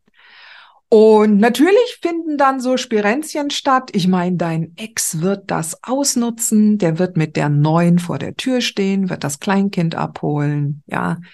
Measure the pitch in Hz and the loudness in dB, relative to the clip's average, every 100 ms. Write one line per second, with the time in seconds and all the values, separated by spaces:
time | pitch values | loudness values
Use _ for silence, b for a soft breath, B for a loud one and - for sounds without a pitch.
0 | _ B B B B B B B - 220 | _ B B B B B B B 2 6
1 | 220 214 214 202 233 240 330 427 480 - | 6 6 6 4 2 4 4 4 2 -2
2 | 339 339 330 294 269 269 247 254 - 214 | -6 -6 -6 0 0 2 -2 -2 0 0
3 | 202 262 302 311 285 - 285 262 262 208 | 0 -2 -4 -6 -6 -4 0 0 0 -2
4 | 185 185 175 180 170 160 160 - 220 - | 0 0 0 -2 -2 -4 -6 -10 -14 -8
5 | - 156 180 196 196 165 160 - - 269 | -6 -4 -2 -4 -4 -6 -6 -10 -6 -2
6 | 277 247 233 233 - 220 214 208 170 160 | -2 -2 -2 -4 0 2 4 2 0 0
7 | 185 165 156 156 147 147 151 165 170 175 | -2 0 -2 -2 0 2 2 4 4 2
8 | 175 131 131 - 262 254 240 - 196 196 | 0 -6 -8 -6 -2 -2 -2 -2 -2 0
9 | 185 160 147 - - 196 202 185 165 - | -2 -4 -6 -6 -2 0 0 0 -2 -2
10 | 151 - 156 147 147 147 143 147 - - | -6 -6 -4 -2 -2 -2 -4 -6 -8 -4
11 | 180 170 175 | -4 -6 -10